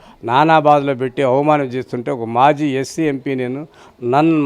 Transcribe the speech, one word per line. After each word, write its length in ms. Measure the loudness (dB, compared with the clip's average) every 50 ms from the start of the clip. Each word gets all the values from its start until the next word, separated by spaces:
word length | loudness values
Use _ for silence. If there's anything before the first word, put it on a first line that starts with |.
| -20 -20 -20 _ -6
నానా 320 | 0 2 2 4 4 4 4
బాధలో 360 | 4 4 4 4 2 0 -2
పెట్టి 280 | -2 -4 -6 -2 -2 0
అవమానం 420 | 0 2 2 2 2 0 0 0
చేస్తుంటే, 460 | -4 -6 -8 -8 -8 -8 -8 -6 -6
ఒక 140 | -8 -6 -6
మాజీ 420 | -4 0 2 2 2 2 2 -2
ఎస్సీ 360 | -4 -2 -4 -6 -6 -6 -4 -4
ఎంపీ 320 | -2 -4 -4 -6 -6 -6
నేను, 320 | -4 -4 -6 -8 -10 -12 -14 _ -20 -20 -20 _ _ -4
నన్ను, 320 | 0 2 2 2 2 2 2 2